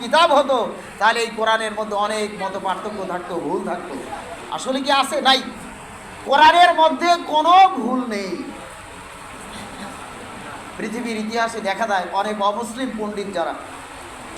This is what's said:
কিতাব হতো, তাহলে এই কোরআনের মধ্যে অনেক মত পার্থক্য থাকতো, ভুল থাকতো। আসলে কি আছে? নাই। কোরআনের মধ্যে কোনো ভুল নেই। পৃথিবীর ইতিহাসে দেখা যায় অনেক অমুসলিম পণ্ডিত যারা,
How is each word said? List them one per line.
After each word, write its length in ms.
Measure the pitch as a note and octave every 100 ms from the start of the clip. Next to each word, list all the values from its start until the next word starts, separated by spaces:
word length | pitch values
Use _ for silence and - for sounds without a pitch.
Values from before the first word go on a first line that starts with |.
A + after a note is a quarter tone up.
কিতাব 320 | A#3 D4+ E4+
হতো, 400 | C#4+ C4+ B3+ F#3+ - - -
তাহলে 220 | G#3 A#3
এই 100 | A3 A3
কোরআনের 360 | A3 A3 A3
মধ্যে 220 | G#3 G#3+
অনেক 480 | G3+ G#3 G#3+ G#3 G#3
মত 160 | F#3+ F#3+
পার্থক্য 420 | F#3+ F3+ G3+ - F#3
থাকতো, 280 | F3 F3 E3+
ভুল 320 | C#3+ G3 F#3
থাকতো। 260 | F3 - C#4 - - - - -
আসলে 300 | D#3 B3 C4+
কি 100 | C4+
আছে? 300 | C#4 C4 D4+
নাই। 220 | B3+ C4 - - - - - - - -
কোরআনের 500 | - C#4 D#4 E4+ F4
মধ্যে 320 | E4 D#4+ C4 E4+ E4+ -
কোনো 420 | D4+ D#4+ F#4 F#4+
ভুল 360 | F#4+ A#3 B3+ A#3+
নেই। 440 | G3+ F#3+ - - - - - - - - - - - - - - - G3+ - - - - - - - - -
পৃথিবীর 400 | G#3+ A3 A#3+ A3
ইতিহাসে 440 | G#3+ A3+ A3+ A3+
দেখা 260 | F#3+ F#3+ A3
যায় 160 | G3 F3+
অনেক 300 | G3 G#3+ G#3
অমুসলিম 480 | G3+ G#3 A3+ A#3 B3+ G#3+
পণ্ডিত 360 | G#3 G3+ G3
যারা, 200 | F3+ D#3 C3+ - - - - - - -